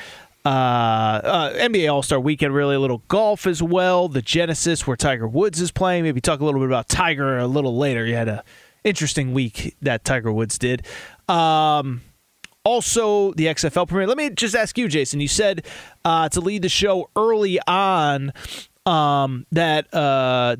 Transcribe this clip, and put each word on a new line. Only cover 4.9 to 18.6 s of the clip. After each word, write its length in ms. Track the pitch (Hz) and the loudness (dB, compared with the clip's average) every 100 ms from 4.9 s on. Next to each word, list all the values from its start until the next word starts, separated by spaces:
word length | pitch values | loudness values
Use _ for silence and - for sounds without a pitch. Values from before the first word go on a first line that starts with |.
| 123 | -2
Tiger 300 | 147 127 110 | 0 0 -2
Woods 340 | 127 208 160 | 0 0 0
is 120 | 175 | -4
playing. 320 | - 185 175 | 0 0 2
Maybe 160 | 160 127 | 0 0
talk 180 | 175 147 | -2 0
a 60 | |
little 160 | 151 135 | 0 0
bit 80 | 131 | 0
about 200 | 127 113 | 0 -2
Tiger 480 | - 175 143 139 127 | 0 0 0 0 0
a 120 | 123 | 0
little 280 | 139 135 120 | 0 0 0
later. 300 | 143 120 113 | 0 0 -2
He 60 | |
had 160 | 117 113 | -2 -2
a 160 | 104 - - - _ | -4 -10 -20 -20 _
interesting 500 | 214 185 151 - 131 | -2 0 -2 -2 0
week 400 | 127 120 - - - | 0 -2 -4 -10 -4
that 220 | 143 113 | -2 -2
Tiger 260 | - 131 113 | 0 -2 0
Woods 260 | 107 113 - | -2 -2 -2
did. 300 | 123 127 - - - - - | -2 -2 -6 -16 -18 -12 -2
Um, 760 | 175 165 156 156 151 135 120 - _ _ _ - _ | 2 4 4 2 2 -2 -8 -12 _ _ _ -20 _
also, 680 | 208 240 - 233 220 208 196 | 0 0 0 0 2 2 2
the 160 | 160 156 | 0 0
X 160 | 151 | 0
F 120 | 156 185 | -2 0
L 100 | 175 | 0
premiere. 200 | 180 190 | 0 0
Let 100 | 269 | 0
me 140 | 294 | -2
just 240 | 190 226 | -2 -2
ask 240 | 233 214 - | 0 -2 -2
you, 80 | 226 | -2
Jason. 320 | 151 131 143 | 0 -2 -2
You 80 | 143 | -2
said, 400 | - 208 175 - - - - | 0 0 0 -8 -18 -20 -6
uh, 240 | 175 165 160 | 0 0 0
to 120 | 180 | -2
lead 220 | 175 208 | -4 -2
the 60 | 175 | -2
show 420 | - 196 185 - - | 0 0 0 -2 0
early 420 | 220 220 202 185 - | 2 2 2 0 0
on, 640 | 185 196 185 147 139 139 - - - | 0 2 2 2 0 -4 -10 -14 -16